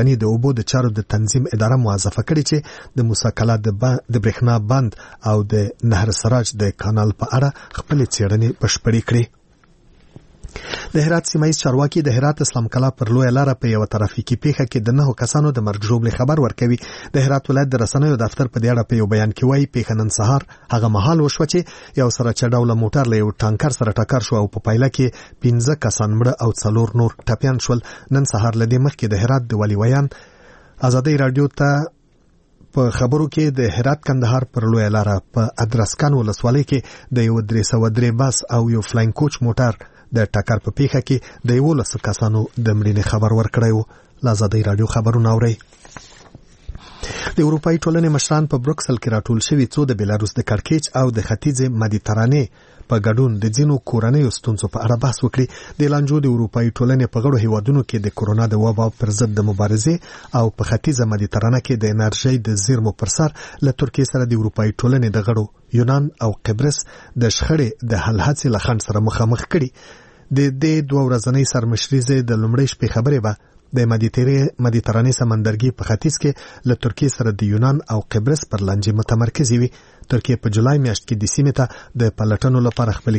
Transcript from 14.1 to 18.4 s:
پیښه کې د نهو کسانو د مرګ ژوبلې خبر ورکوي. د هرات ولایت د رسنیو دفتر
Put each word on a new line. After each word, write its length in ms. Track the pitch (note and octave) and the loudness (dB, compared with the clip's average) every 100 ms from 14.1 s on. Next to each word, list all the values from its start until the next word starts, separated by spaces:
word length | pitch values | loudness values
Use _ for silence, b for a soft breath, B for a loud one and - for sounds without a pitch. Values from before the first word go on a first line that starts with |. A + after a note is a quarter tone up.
| - - A#2+ | -2 -4 -2
پیښه 200 | D3+ - C3+ | 0 0 -2
کې 80 | C3 A2 | -2 0
د 100 | C3+ | 2
نهو 160 | C#3 - | 2 0
کسانو 300 | A#2+ D3 D3+ | -2 0 0
د 120 | B2+ G#2+ | 0 -2
مرګ 200 | G#2 G#2 | -2 0
ژوبلې 240 | A#2+ A2+ - | 0 0 0
خبر 240 | B2+ D#3 | 0 2
ورکوي. 340 | A#2+ - A#2+ A#2+ B B B | 0 0 0 0 B B B
د 120 | C#3+ C3+ | 0 2
هرات 240 | C#3 - | 0 0
ولایت 220 | C3+ C#3 | 0 0
د 100 | B2+ | 0
رسنیو 360 | G#2+ C3+ D3+ C3+ | 0 2 2 2
دفتر 220 | A2 - | -2 -2